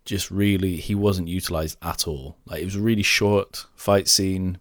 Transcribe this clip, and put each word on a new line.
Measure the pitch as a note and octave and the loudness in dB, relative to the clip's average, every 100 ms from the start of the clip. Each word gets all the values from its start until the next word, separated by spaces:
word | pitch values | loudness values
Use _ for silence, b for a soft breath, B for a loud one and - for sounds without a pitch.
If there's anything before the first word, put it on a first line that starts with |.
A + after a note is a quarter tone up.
| - | -8
just | G2 - | -6 -4
really, | F#2+ G2+ G2 F#2+ E2+ | 2 2 4 0 -2
he | - G2+ | -4 0
wasn't | G2+ F#2 E2+ | 2 2 -2
utilized | F#2 - E2 D#2+ - | -4 -4 -4 -4 -6
at | E2 D#2 - | -6 -4 -4
all. | D2 C2+ - - | -6 -10 -16 -12
Like, | D#2+ | -8
it | F2+ | -6
was | G2+ | -2
a | |
really | A2 A2 | 2 2
short | G2 - G#2 G#2 F#2+ - - - | 2 2 4 2 0 -8 -16 -6
fight | - G2+ G2 | 2 4 4
scene | - F#2+ F#2+ F#2 F2+ | 2 2 0 -2 -4